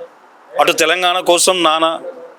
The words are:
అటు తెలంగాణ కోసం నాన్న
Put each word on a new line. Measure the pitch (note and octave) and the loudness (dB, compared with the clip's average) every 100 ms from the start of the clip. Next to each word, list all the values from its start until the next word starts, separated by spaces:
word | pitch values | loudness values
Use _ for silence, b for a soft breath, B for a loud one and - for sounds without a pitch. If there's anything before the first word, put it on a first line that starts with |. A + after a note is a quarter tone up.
| - _ _ _ - C3+ | -20 _ _ _ -10 -2
అటు | D#3 | 0
తెలంగాణ | D#3+ D#3 F3+ F3+ F3+ | 2 0 0 0 0
కోసం | F3 F3 - F#3 | 2 2 2 2
నాన్న | E3 D#3+ E3 D#3+ - - - | 2 2 0 -2 -10 -16 -20